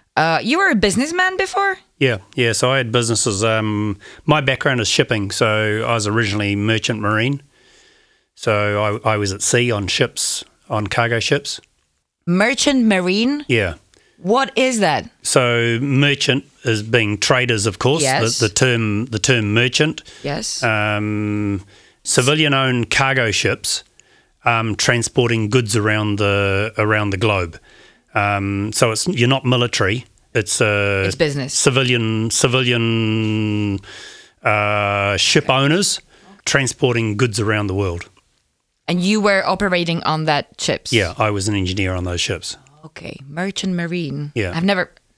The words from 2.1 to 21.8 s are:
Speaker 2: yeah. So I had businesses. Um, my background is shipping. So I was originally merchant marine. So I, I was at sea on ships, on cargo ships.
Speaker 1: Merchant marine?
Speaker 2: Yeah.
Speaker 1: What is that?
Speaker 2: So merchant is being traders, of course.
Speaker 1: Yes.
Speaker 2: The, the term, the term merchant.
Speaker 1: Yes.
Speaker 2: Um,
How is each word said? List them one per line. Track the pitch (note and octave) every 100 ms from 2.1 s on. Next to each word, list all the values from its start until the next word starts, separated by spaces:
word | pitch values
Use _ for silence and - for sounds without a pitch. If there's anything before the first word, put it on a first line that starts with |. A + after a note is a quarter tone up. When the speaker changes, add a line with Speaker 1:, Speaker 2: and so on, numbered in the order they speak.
| G2+ - C3+
Speaker 2:
yeah. | A#2
So | G#2+ B2+
I | C3+
had | A#2
businesses. | A#2+ A#2 G#2+ A#2+ G2
Um, | A2+ A2 G#2+ G#2 G#2+ G2 - - -
my | D3+
background | C3 B2+ C#3+ B2
is | G#2
shipping. | - C3+ A2 G2+
So | - A2+ G#2+ G#2+ G#2+ A#2
I | A2+
was | G#2
originally | A2 G#2 G#2 G2+ G2+
merchant | G#2+ A2 - A2
marine. | G#2 G#2+ B2+ C#3+ - _ _ _ _ _ _ _ _ -
So | A#2 G#2 G#2 G#2 G#2+ G#2+
I, | A2+
I | G#2+
was | G2+
at | G2+
sea | - B2 A#2+
on | G#2 F#2
ships, | - B2 - - - - _ -
on | G#2+ G#2
cargo | - A#2 A2+
ships. | - C#3+ - - - _ _ _ _ _ -
Speaker 1:
Merchant | F3+ A3+ C#4 D4 C4+ A3
marine? | F#3+ F3+ G3+ B3 D4 -
Speaker 2:
Yeah. | A2+ F#2 D2+ _ _ _ _
Speaker 1:
What | F3 B3 C4+ -
is | C4 A3+
that? | E3+ B2+ F2 _
Speaker 2:
So | - C#3 B2 A#2 A#2 A#2
merchant | C#3+ C3+ C#3+ C#3+ - C3+ - _
is | B2 G#2+
being | A2 A#2+ G#2 G#2
traders, | - B2+ B2 A2 G#2+
of | F#2
course. | B2 D#3+
Speaker 1:
Yes. | C3+ C3+ A2+ -
Speaker 2:
The, | A2
the |
term, | - C3 A#2 A2 G#2 B2
the | A#2+
term | - B2 G#2
merchant. | A2 B2+ - D#3 D#3 - -
Speaker 1:
Yes. | C#3 D3 A3 -
Speaker 2:
Um, | A#2 G#2+ G#2+ G#2 G#2 G#2 G#2 G#2 G#2 G2 - -